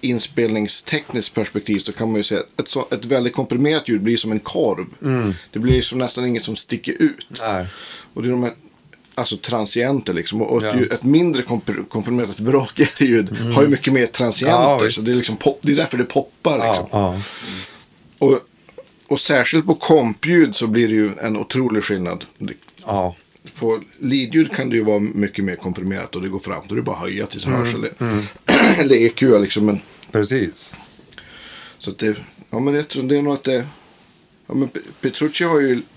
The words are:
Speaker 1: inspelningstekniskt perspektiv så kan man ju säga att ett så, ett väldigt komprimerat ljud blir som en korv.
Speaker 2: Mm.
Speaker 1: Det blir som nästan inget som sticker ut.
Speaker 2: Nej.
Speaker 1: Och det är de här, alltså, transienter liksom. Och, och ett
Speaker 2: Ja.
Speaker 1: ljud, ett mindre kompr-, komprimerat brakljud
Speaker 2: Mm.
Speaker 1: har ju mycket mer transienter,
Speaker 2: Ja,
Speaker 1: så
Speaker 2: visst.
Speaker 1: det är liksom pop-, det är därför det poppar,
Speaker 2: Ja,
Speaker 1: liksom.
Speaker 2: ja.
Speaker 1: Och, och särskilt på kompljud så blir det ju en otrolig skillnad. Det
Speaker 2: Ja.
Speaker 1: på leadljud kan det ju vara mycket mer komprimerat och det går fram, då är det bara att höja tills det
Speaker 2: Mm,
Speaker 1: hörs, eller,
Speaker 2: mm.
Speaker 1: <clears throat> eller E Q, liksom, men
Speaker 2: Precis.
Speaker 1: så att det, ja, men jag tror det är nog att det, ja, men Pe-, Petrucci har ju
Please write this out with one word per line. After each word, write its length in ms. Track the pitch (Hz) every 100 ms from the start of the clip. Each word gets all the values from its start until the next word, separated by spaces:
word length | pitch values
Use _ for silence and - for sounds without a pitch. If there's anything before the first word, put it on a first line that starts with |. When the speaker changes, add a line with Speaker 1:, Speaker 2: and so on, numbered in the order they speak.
Speaker 1:
inspelningstekniskt 1300 | 131 120 - - 117 110 104 - - 156 - 123 104 -
perspektiv 440 | 104 104 101 101
så 120 | 95
kan 140 | 104 113
man 60 | 110
ju 60 |
säga 160 | 101 101
att 200 | - -
ett 80 | -
så, 180 | 139 123
ett 140 | 110 117
väldigt 280 | 131 120
komprimerat 560 | - 131 120 147 156 -
ljud 120 | 107
blir 160 | 104 117
som 140 | 113
en 80 | 107
korv. 460 | - - 139 90 92 -
Speaker 2:
Mm. 320 | 143 127 110 90 -
Speaker 1:
Det 80 | -
blir 220 | 120 127
som 160 | 123 123
nästan 260 | 123 - 123
inget 180 | 117
som 120 | - 110
sticker 380 | - 120 - -
ut. 280 | 156 - - -
Speaker 2:
Nej. 240 | 113 98 90 - - - -
Speaker 1:
Och 80 | -
det 40 | 117
är 40 |
de 120 | 123
här, 100 | 120 - - _ _ - _ -
alltså, 220 | 120 104
transienter 760 | - 117 104 120 120 139 -
liksom. 280 | 87 85 104
Och, 100 | 107
och 120 | 120
ett 100 | 107
Speaker 2:
Ja. 60 | 117
Speaker 1:
ljud, 120 | 120
ett 100 | 117
mindre 380 | 123 151 175 135
kompr-, 420 | 123 120 - 101 98
komprimerat 480 | 113 107 123 113 104
brakljud 1000 | 110 139 127 - 147 - 139 117 95 107
Speaker 2:
Mm. 100 | 113
Speaker 1:
har 80 | 120
ju 60 | 147
mycket 260 | 139 -
mer 120 | 131 117
transienter, 520 | - 120 107 - 120
Speaker 2:
Ja, 140 | 131 135
Speaker 1:
så 60 | 110
Speaker 2:
visst. 200 | - 110
Speaker 1:
det 60 |
är 40 | 123
liksom 220 | 120 110
pop-, 220 | 143 139
det 100 | 147
är 40 | 143
därför 220 | 160 123
det 60 |
poppar, 540 | 120 - - _ 160 143
Speaker 2:
Ja, 100 | 117
Speaker 1:
liksom. 200 | 98 90
Speaker 2:
ja. 300 | 110 98 90 101 - - 95 95 - - - - -
Speaker 1:
Och, 200 | 139 135 - _ - - - _ -
och 120 | 139
särskilt 460 | - 143 120 160 160
på 100 | 156
kompljud 800 | - 160 120 104 147 175 143 101
så 120 | 113
blir 200 | 110 113
det 60 |
ju 180 | 110 107 98
en 160 | 113 107
otrolig 460 | 107 127 127 107
skillnad. 420 | - 101 87 87 - -
Det 160 | - - - - -
Speaker 2:
Ja. 300 | 101 92 87 _ - - -
Speaker 1:
på 200 | 117 110 101 -
leadljud 520 | 139 135 123 156 156 -
kan 140 | 131
det 60 | 117
ju 80 |
vara 160 | 107 104
mycket 460 | 104 101 101 - 98
mer 100 | 90
komprimerat 600 | 95 90 92 95 85 92
och 60 |
det 80 | 92
går 100 | 95
fram, 240 | - 87 -
då 60 |
är 40 | 110
det 60 |
bara 120 | 123 -
att 60 |
höja 240 | 92 95 104
tills 180 | -
det 60 | -
Speaker 2:
Mm, 120 | 131 120
Speaker 1:
hörs, 100 | 117
eller, 140 | 110 -
Speaker 2:
mm. 240 | 120 104 104 - -
Speaker 1:
<clears throat> 340 | 277 226 185
eller 160 | 143 123
E 140 | 117 -
Q, 240 | 135 110
liksom, 260 | 101 - 107
men 140 | 101 - - -
Speaker 2:
Precis. 640 | 110 104 127 90 - - - - - - - - - - - - -
Speaker 1:
så 100 | -
att 80 | 95
det, 180 | 110 107 - - -
ja, 100 | 117
men 140 | 135
jag 140 | 143 147
tror 160 | 139
det 140 | 131 143
är 40 |
nog 120 | 147
att 100 | 139
det, 220 | - 127 139 - - - - _ _ _ _
ja, 60 |
men 140 | 135 135
Pe-, 120 | - - -
Petrucci 420 | 131 - 151 147
har 160 | 175 156
ju 220 | 139 123 113